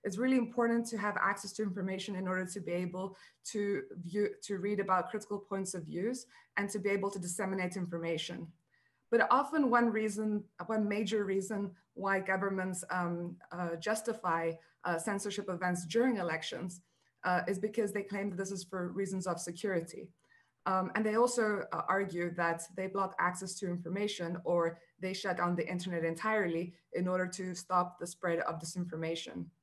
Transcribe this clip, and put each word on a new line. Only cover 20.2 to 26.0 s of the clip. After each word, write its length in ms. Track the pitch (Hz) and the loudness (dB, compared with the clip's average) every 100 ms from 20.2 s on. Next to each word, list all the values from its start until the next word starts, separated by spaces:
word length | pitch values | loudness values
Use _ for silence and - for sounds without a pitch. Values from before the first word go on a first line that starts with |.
| _ _ _ _ - | _ _ _ _ 0
Um, 240 | 190 185 | 2 0
and 120 | - 214 | 0 0
they 80 | |
also, 500 | 214 240 247 214 202 - | 4 4 4 2 0 -2
uh, 100 | 165 - | -4 0
argue 460 | 190 196 170 175 | 0 0 -2 -4
that 300 | 170 170 165 - | 0 0 0 -4
they 140 | - 190 | -6 -4
block 260 | 190 185 - | -2 -2 0
access 340 | 175 180 185 - | 0 0 -8 -6
to 80 | 185 | -4
information 680 | 175 170 190 208 208 170 180 | -4 -4 -2 -2 -2 -4 -4
or 340 | 175 175 165 165 - _ | 0 2 2 -2 -18 _
they 140 | 185 | -6
shut 240 | 190 202 180 | -4 -2 0
down 180 | 175 | 2
the 140 | 175 - | 2 0
internet 300 | 180 180 170 | -2 -2 0